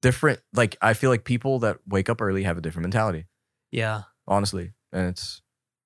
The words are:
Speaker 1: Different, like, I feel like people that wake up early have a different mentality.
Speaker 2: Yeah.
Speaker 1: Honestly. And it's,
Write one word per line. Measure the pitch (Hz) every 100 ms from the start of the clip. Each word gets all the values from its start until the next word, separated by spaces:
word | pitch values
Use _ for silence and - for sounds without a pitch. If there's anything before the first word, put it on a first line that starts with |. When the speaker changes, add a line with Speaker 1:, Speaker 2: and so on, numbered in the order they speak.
Speaker 1:
Different, | 127 123 151 - _
like, | 123 110 -
I | 110 110
feel | 135
like | 117
people | - 120 135 131
that | 110 - -
wake | 98 95
up | 113
early | 104 95
have | 95 85
a |
different | 80 82 85
mentality. | 110 110 80 87 _ _ _ -
Speaker 2:
Yeah. | 113 110 107 - _ -
Speaker 1:
Honestly. | 98 101 92 90 - _
And | 92 90
it's, | 90 - - _ _ _ _